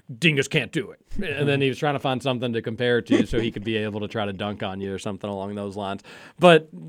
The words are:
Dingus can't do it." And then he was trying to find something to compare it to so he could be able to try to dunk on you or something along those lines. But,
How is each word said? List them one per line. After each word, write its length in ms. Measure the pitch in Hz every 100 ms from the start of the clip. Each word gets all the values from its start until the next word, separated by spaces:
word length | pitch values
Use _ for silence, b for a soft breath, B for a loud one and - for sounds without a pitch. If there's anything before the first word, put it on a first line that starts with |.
| - 117
Dingus 300 | 160 143 135
can't 220 | 156 110
do 180 | 160 95
it." 100 | - - -
And 300 | 190 143 143
then 120 | 139
he 80 | 139
was 100 | 123
trying 160 | 151
to 60 | 139
find 200 | 143 131
something 320 | 139 123 123
to 60 | 117
compare 360 | 113 110 123 120
it 80 | 113
to 180 | 285 -
so 120 | 117
he 140 | 113
could 100 | 107
be 140 | 101 107
able 240 | 107 104
to 80 | 104
try 160 | 110
to 80 | 101
dunk 320 | 95 104 101
on 160 | 104 95
you 120 | 98
or 60 | 95
something 320 | 107 95 104
along 240 | 101 98
those 220 | 104 101 98
lines. 260 | 98 98 - B B -
But, 280 | 180 160 156 180